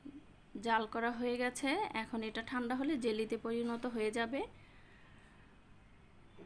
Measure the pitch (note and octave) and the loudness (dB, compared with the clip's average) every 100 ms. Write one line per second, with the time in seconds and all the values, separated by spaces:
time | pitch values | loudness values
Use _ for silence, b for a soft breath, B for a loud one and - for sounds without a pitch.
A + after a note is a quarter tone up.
0 | - D4 - - - - A3 A3+ G#3+ A#3 | -16 -16 -18 -20 -14 -4 2 4 4 0
1 | A#3 A#3+ B3 A#3+ B3 B3 C#4 D#4+ G#4+ A3 | 0 2 0 2 0 2 2 2 2 -2
2 | A3 A3+ A3 A3 A3+ C4 A#3+ B3+ C#4+ D4+ | -2 -2 -2 -4 -2 -2 0 2 2 2
3 | A#3 G#3+ A3 A3+ A3+ A#3 A#3 A#3 B3 A#3 | 2 2 0 0 0 0 0 0 -2 0
4 | G#3+ A3+ A3+ C4+ A4+ B B B B B | 2 2 0 0 -4 B B B B B
5 | B B B B B B - - - - | B B B B B B -20 -20 -20 -20
6 | - - - - | -20 -20 -20 -18